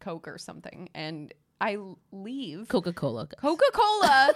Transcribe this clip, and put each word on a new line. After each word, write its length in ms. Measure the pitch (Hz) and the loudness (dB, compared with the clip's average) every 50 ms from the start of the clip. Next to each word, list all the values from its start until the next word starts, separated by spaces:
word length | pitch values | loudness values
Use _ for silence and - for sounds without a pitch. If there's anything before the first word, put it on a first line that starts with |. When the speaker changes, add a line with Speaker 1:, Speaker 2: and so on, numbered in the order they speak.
Speaker 1:
Coke 280 | - 190 165 165 - 151 | -14 -12 -12 -12 -12 -14
or 100 | - - | -16 -14
something. 500 | - - 160 156 - - - - 180 175 - | -16 -16 -16 -16 -18 -18 -16 -16 -18 -16 -12
And 380 | - 156 156 165 151 151 - - _ _ _ _ - | -12 -10 -10 -10 -10 -12 -16 -18 _ _ _ _ -6
I 140 | 185 220 202 | -4 -4 -4
l-, 240 | 208 196 190 175 - _ _ | -6 -8 -14 -18 -20 _ _
leave. 560 | 196 196 190 226 262 277 254 165 147 185 226 - | -18 -14 -12 -12 -10 -10 -10 -10 -10 -12 -4 0
Speaker 2:
Coca-Cola, 580 | - 190 180 175 170 - - 131 113 113 - | 0 0 0 -2 -4 -4 -4 -4 -4 -4 -8
guys. 120 | - - - | -10 -10 -4
Speaker 1:
Coca-Cola. 920 | - 294 339 - 539 539 - 427 480 415 427 415 381 302 269 269 269 285 - | -2 -2 2 4 2 4 4 4 4 4 4 4 6 6 6 6 6 6 4